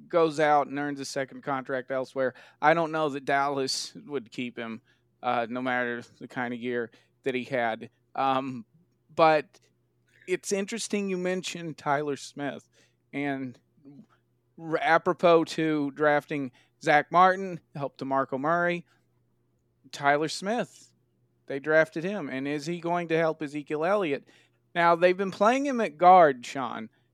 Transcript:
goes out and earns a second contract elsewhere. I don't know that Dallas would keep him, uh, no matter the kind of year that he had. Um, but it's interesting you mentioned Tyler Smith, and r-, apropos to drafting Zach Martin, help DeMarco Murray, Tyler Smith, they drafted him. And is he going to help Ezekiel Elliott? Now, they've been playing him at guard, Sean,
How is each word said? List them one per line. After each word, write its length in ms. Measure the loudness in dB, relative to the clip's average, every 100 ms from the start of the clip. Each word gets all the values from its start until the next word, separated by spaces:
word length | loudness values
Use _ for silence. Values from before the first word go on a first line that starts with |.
| -2
goes 320 | 2 2 2
out 260 | 4 4 2
and 120 | -4
earns 220 | -6 -8
a 40 |
second 380 | -8 -8 -8 -8
contract 480 | -6 -6 -4 -6 -4
elsewhere. 440 | -6 -6 -4 -4 -4 -18 0
I 140 | 4
don't 180 | 4 2
know 160 | 0 -2
that 140 | -2
Dallas 680 | -2 0 0 -2 -4 -4 -8 -14 -10
would 240 | -10 -10
keep 260 | -10 -10 -10
him, 220 | -10 -12 _ _ _ _
uh, 240 | -4 -2 -2
no 140 | -6
matter 400 | -4 -2 -2 -6 -12 -18
the 80 | -14
kind 240 | -8 -6
of 80 | -6
year 300 | -6 -4 -6 _ _ _
that 120 | -6
he 100 | -6
had. 460 | -4 -2 -2 -4 -10 _ _
Um, 500 | -4 0 0 -4 -10 -14 _ _ _ _
but 320 | 2 4 4 0 _ _ _ _ _ _ _ -8
it's 260 | -6 -4
interesting 560 | -4 -4 -8 -6 -6 -4
you 80 | -4
mentioned 640 | -4 -4 -6 -10 -12 -8
Tyler 380 | -2 -2 -2 -8
Smith, 520 | -10 -10 -8 -8 -14 _ _ _ _
and 460 | -8 -6 -6 -8 -14 _ _ -20 -20 -20 _ _ _ _ -16
r-, 180 | -4 0
apropos 640 | 4 4 4 2 6 6
to 480 | 4 -2 0 0 -2
drafting 580 | 0 2 2 0 -6 -8 _ _ _
Zach 300 | 2 2 4
Martin, 480 | 4 6 4 -4 -10 _
help 220 | -10 -10 -8
DeMarco 420 | -4 -2 -2 -2
Murray, 460 | -2 0 0 -4 -8 _ _ _ _ _ _ _ _ _ _
Tyler 360 | -2 2 2 0
Smith, 640 | -6 -4 -4 -4 -10 -20 _ _ _ _ _ -10
they 140 | -8
drafted 420 | 2 4 4 0
him. 260 | -6 -6 -8
And 200 | -8 -6
is 180 | -6 -6
he 140 | -6
going 260 | -4 -4 -2
to 80 | 0
help 240 | 0 -2
Ezekiel 440 | -6 -10 -8 -4
Elliott? 400 | 0 0 -2 -4 -8 _ _ _ _
Now, 200 | 0 4
they've 220 | 6 4 2
been 140 | -2
playing 340 | 0 2 2
him 160 | 0 -2
at 160 | -2 4
guard, 480 | 8 10 8 4
Sean, 460 | -6 -8 -8 -8 -12 _ _